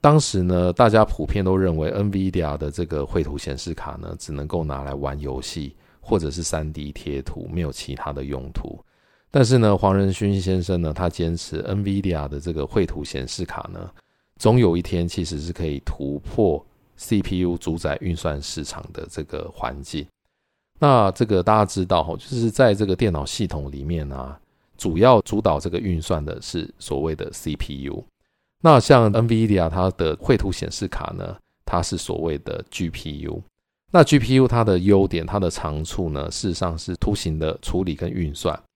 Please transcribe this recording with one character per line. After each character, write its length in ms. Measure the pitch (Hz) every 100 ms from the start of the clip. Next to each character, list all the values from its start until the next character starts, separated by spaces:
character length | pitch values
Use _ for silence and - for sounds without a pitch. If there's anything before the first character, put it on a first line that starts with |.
当 180 | 147 151
时 240 | - 98
呢， 300 | 90 90 90
大 160 | 87 120
家 160 | 110 107
普 200 | - -
遍 200 | 104 92
都 100 | 95
认 220 | 92 78
为 120 | 78
NVIDIA 640 | - 101 98 95 90 78 73
的 120 | 73
这 160 | 73 82
个 180 | 78 69
绘 180 | 87
图 140 | 71 71
显 200 | - 67
示 160 | -
卡 180 | 80 -
呢， 220 | 71 82 82
只 140 | -
能 120 | 71 73
够 200 | 87 78
拿 180 | 67
来 100 | 69
玩 240 | 69 69 71
游 240 | 71 65
戏 320 | 65 85 69 - _ _
或 180 | - 104
者 100 | 78
是 140 | 78
三 300 | 80 80 78
D 180 | 78 73
贴 300 | - - 69
图， 260 | 65 - -
没 120 | 85
有 100 | 78
其 240 | 65 - 67
他 160 | -
的 100 | 71
用 300 | 67 67 65
途。 240 | - - - _ _ _ _ _
但 140 | 143 117
是 120 | 127
呢， 200 | 107 98
黄 200 | 101 98
仁 140 | 98
勋 300 | 95 101 98
先 200 | 92 92
生 200 | 87 90
呢， 120 | 82
他 160 | 78 87
坚 260 | - 82 85
持 280 | - 78
NVIDIA 640 | - 98 101 98 98 82 71
的 120 | 71
这 120 | 85
个 160 | 78 69
绘 180 | - 87
图 160 | 76
显 240 | 73 67 65
示 200 | - 87
卡 240 | - -
呢， 160 | 90 90 - _ _ _ _
总 220 | 110 123
有 160 | 107 85
一 60 |
天 260 | 87 90 85
其 160 | -
实 160 | 82 76
是 140 | 82
可 120 | 85 82
以 140 | 69 -
突 340 | - 69 71
破 460 | - - 101 73 - _ _ _
C 260 | - 104
P 180 | - 92
U 180 | 90 85
主 200 | - 82
宰 200 | 78 71
运 160 | - 82
算 260 | 82 71
市 220 | 73 -
场 220 | 73 - 85
的 120 | 80 80
这 100 | - 76
个 260 | 76 -
环 280 | - - 71
境。 240 | 67 78 - _ _ _ _ _ _ _
那 320 | 147 127 98
这 140 | 92 113
个 180 | 98
大 100 | 90 107
家 80 | 101
知 200 | - 92
道 160 | 90
吼， 140 | 78 90
就 100 | -
是 220 | 127 113
在 240 | 107 127
这 120 | 98 104
个 100 | 90
电 160 | 110
脑 140 | 80 69
系 200 | - 98
统 240 | 76 69
里 140 | 69
面 260 | 71 85 71
啊， 300 | 67 65 - _ _ _ _
主 200 | - 80
要 220 | 120 120
主 200 | - 104
导 180 | 98 73
这 100 | 85
个 80 | 90
运 240 | 107 82
算 220 | 78 85
的 180 | 73 58
是 320 | - 87 - -
所 220 | - 69
谓 120 | 80
的 160 | 78 80
C 240 | 80 - 73
P 240 | - 69
U。 200 | 67 - - _ _ _ _ _
那 180 | 165 139
像 320 | - 135 110
Nvidia 580 | 113 117 113 113 98 82
它 220 | 85 92
的 240 | - 82 78
绘 220 | - 117
图 120 | 98
显 220 | - 80
示 160 | - 95
卡 260 | - - 90
呢， 180 | 90 - _ _ -
它 160 | 87
是 160 | 85 90
所 220 | - 80
谓 180 | 80 73
的 260 | - - -
G 180 | - 85
P 300 | - 78 73
U。 240 | 76 80 - _ _ _ _
那 100 | 180
G 160 | 151 147
P 180 | 113 131
U 120 | 127
它 160 | 120
的 160 | 107 92
优 260 | 95 98 95
点、 200 | 87 80
它 120 | 101
的 140 | 90
长 320 | - 78 76
处 260 | 80 - 87
呢， 220 | 73 80
事 160 | - 95
实 60 |
上 240 | 82 90 80
是 180 | - 87
图 180 | -
形 240 | 101 82 78
的 220 | 78 -
处 220 | - 87
理 100 | 92
跟 160 | 73 85
运 240 | 90 80
算 240 | 71 90 - _